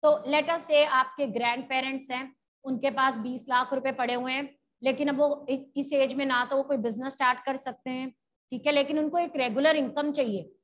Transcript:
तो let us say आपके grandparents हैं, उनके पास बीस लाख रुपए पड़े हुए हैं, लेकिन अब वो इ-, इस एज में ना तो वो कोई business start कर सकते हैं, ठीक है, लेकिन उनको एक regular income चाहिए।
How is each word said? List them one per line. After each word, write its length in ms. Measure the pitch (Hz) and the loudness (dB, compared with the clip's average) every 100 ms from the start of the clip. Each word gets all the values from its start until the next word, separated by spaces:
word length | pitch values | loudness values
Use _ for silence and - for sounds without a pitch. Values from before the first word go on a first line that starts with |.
तो 280 | 302 294 262 | 4 2 2
let 180 | 294 302 | 0 2
us 180 | 330 - | -2 2
say 180 | 302 302 | 4 6
आपके 400 | 262 262 - 277 | 4 2 0 -2
grandparents 800 | 208 240 240 - 262 262 269 269 | 0 0 -2 -2 -2 -2 -6 -6
हैं, 240 | 254 262 _ _ _ | -8 -8 _ _ _
उनके 280 | 269 254 269 | -6 -2 -2
पास 260 | 277 262 226 | 2 0 0
बीस 280 | 226 254 254 | -6 -8 0
लाख 240 | 247 254 | 0 2
रुपए 180 | 262 262 | -2 -2
पड़े 220 | 269 240 | -2 -2
हुए 200 | 247 254 | -2 -2
हैं, 240 | 262 285 _ _ _ | -4 -6 _ _ _
लेकिन 260 | 254 262 294 | -2 0 0
अब 80 | 277 | 2
वो 280 | 294 285 - | 2 0 -4
इ-, 220 | 262 - 277 | -4 -4 -6
इस 180 | 277 | -2
एज 200 | 285 269 | 2 2
में 120 | 262 269 | 0 0
ना 200 | 247 247 | 2 2
तो 120 | 269 | 0
वो 60 | |
कोई 140 | 277 277 | 0 -2
business 360 | 226 220 262 | -2 -4 -8
start 320 | 269 254 254 - | 0 0 0 -2
कर 100 | 269 | -6
सकते 320 | 269 254 - | -6 -10 -8
हैं, 200 | 254 262 - _ _ _ | -8 -8 -12 _ _ _
ठीक 140 | 254 294 | -4 2
है, 60 | |
लेकिन 280 | 294 285 302 | 2 2 0
उनको 180 | 302 339 | 0 0
एक 180 | 349 294 | -2 -2
regular 400 | 254 220 294 311 | -2 2 4 4
income 360 | 262 - 294 | 0 -2 -2
चाहिए। 400 | 294 247 196 165 _ | 0 -2 -2 -8 _